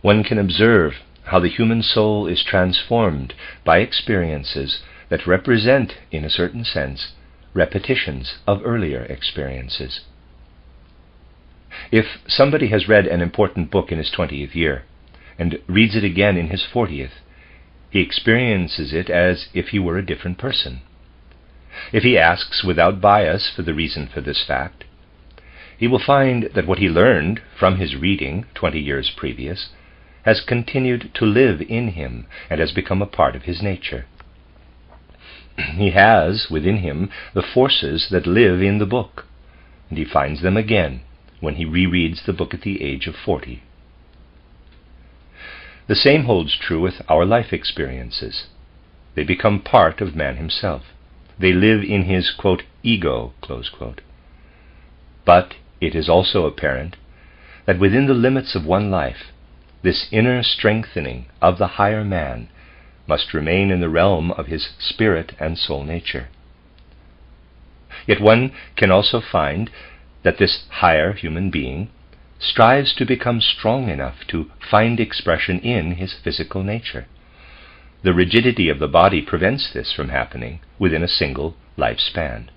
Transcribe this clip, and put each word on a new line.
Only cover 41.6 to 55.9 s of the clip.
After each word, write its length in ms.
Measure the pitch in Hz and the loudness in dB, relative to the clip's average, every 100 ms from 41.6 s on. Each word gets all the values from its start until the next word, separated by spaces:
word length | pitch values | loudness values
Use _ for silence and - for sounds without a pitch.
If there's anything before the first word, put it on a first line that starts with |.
rereads 600 | 80 82 92 90 82 82 - | -2 0 2 2 -2 -4 -6
the 60 | |
book 200 | 85 - | -6 -6
at 100 | 78 | -6
the 200 | 104 95 | -8 -6
age 240 | 71 67 - | -6 -8 -10
of 80 | |
forty. 480 | - - 76 62 60 - - - _ - - - - _ - - - _ - - - - - - - - - - | -8 -4 -4 -6 -16 -18 -20 -20 _ -20 -20 -20 -20 _ -20 -20 -20 _ -20 -20 -20 -20 -20 -20 -20 -20 -20 -2
The 80 | |
same 300 | 101 139 151 | 2 4 4
holds 340 | 123 95 76 - | 4 0 0 -6
true 220 | - 80 | -4 -2
with 220 | 90 - - | -2 -4 0
our 160 | 80 | 2
life 280 | 90 117 117 | 4 2 0
experiences. 960 | 92 - - 69 64 58 - 57 - - - - - - _ - | -6 -6 -8 -8 -8 -10 -10 -10 -12 -16 -20 -20 -20 -20 _ -10
They 80 | - | -6
become 400 | 73 90 110 101 | -2 0 2 0
part 380 | - 123 82 - | 4 4 4 2
of 160 | 82 78 | -6 -4
man 220 | 71 64 | -4 -4
himself. 440 | 80 - 98 69 - - - - - - | -8 -6 -6 -6 -12 -20 -20 -20 -20 0
They 140 | 92 | 2
live 320 | 90 107 110 | 4 4 4
in 180 | 98 101 | 2 0
his, 300 | 90 92 87 | 2 0 -2
quote, 320 | - 101 90 - _ | 0 0 0 -4 _
"ego," 500 | 117 110 85 60 60 - | -2 0 0 -4 -6 -14
close 280 | - 64 58 | -12 -10 -12
quote. 320 | - 58 58 - - - - - _ - - - - - - | -12 -14 -14 -20 -20 -20 -20 -20 _ -20 -20 -20 -20 -20 -4
But 300 | - 87 90 - - - | 6 6 6 -14 -20 -6
it 140 | 80 | -4